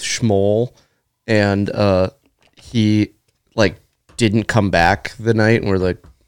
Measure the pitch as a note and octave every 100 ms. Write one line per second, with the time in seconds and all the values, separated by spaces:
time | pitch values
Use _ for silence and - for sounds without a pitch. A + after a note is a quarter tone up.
0 | - - A#2 G2 G2+ G#2+ B2 _ _ _
1 | _ _ - A2 G2+ G2 G2+ - G#2 F#2
2 | F#2 - _ _ _ _ - A#2+ G#2+ G#2+
3 | G#2 _ _ _ _ - G2+ F2 _ _
4 | _ - A#2 A2 - A2+ G2+ F2 E2+ G2+
5 | - - A2 A2 G#2+ A#2 - F#2+ F#2 F2+
6 | - _